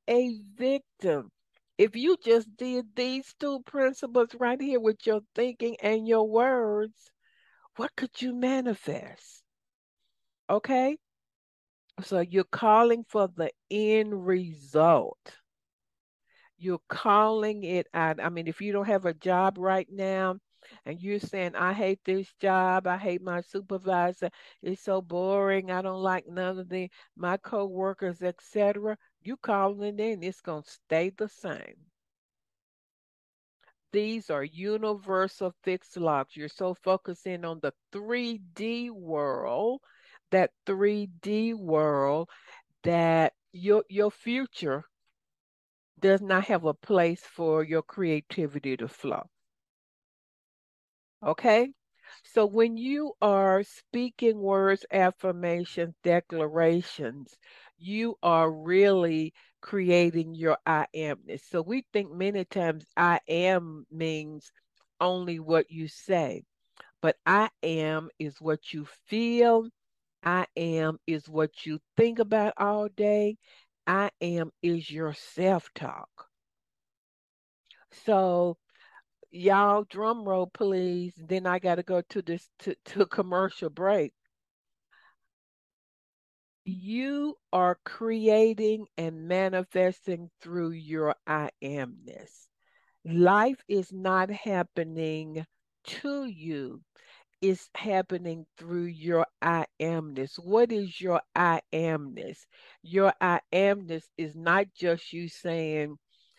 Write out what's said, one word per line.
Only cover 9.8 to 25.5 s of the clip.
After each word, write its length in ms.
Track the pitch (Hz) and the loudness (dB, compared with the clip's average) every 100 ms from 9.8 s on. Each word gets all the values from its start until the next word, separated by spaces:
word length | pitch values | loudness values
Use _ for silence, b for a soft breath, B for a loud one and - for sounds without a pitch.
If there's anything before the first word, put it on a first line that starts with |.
| _ _ _ _ _ _ - | _ _ _ _ _ _ -2
Okay? 460 | 214 - 254 262 311 _ _ _ _ _ _ _ _ _ - | -2 2 0 0 -2 _ _ _ _ _ _ _ _ _ -16
So 180 | - 185 | -4 -2
you're 240 | 175 185 | 0 0
calling 600 | - - 220 220 240 233 - | 0 2 6 6 6 2 -2
for 200 | 214 190 | 0 0
the 220 | 175 160 - - | 0 -6 -6 -6
end 560 | 208 214 214 214 202 180 | -2 2 2 2 -2 0
result. 920 | 185 175 151 139 151 165 147 - - - - _ _ _ _ _ _ _ _ _ b b - | 0 -2 -10 -2 4 6 6 2 -10 -20 -20 _ _ _ _ _ _ _ _ _ b b -10
You're 240 | 180 170 - | -6 -6 -6
calling 760 | - 220 208 214 220 214 208 | -4 4 6 6 2 -2 -4
it 240 | 185 180 - | -2 -2 -2
out. 280 | 170 160 156 | -2 0 0
I 80 | 170 | -4
mean, 180 | 170 165 | -4 -8
if 140 | 160 | -8
you 120 | 202 | -4
don't 140 | 202 202 | -2 0
have 180 | 196 | 0
a 100 | 185 | 0
job 440 | 160 185 180 190 190 | -4 0 2 2 0
right 280 | 185 190 - | 0 0 -2
now 480 | 196 190 190 190 190 _ B B B | -6 -4 -2 -2 -4 _ B B B
and 160 | - 170 | -14 -10
you're 180 | 196 208 | -6 -6
saying, 380 | - 196 175 - | -6 -6 -6 -2
"I 160 | 180 | -2
hate 260 | 208 190 196 | 0 -2 -2
this 280 | - 190 185 - | -2 -4 -4 -4
job, 460 | 196 185 185 190 185 | 0 2 2 2 0
I 120 | 180 | -4
hate 240 | 190 180 | -4 -4
my 180 | 180 175 | -4 -6
supervisor, 880 | - 196 190 190 190 180 175 185 180 B B B | -6 -10 -8 -6 -2 0 0 -2 -6 B B B
it's 200 | - 190 | -8 -8
so 180 | - 190 | -2 -4
boring, 720 | 175 175 190 196 196 | -2 -4 0 2 2